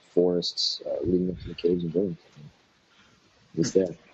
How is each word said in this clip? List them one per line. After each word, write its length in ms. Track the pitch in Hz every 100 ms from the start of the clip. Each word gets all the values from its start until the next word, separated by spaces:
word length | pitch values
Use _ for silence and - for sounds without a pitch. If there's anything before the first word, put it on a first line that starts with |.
| _
forests, 720 | - 90 87 87 - - -
uh, 180 | - 78
leading 280 | 85 127 90
up 100 | 87
to 80 | 87
the 60 |
caves 280 | 85 85 90
and 100 | 85
buildings. 260 | 82 104 165 - 147 147 _ _ _ _ _ _ _ _ _ _
It 40 | 80
was 140 | 85
there. 220 | 95 92 82 _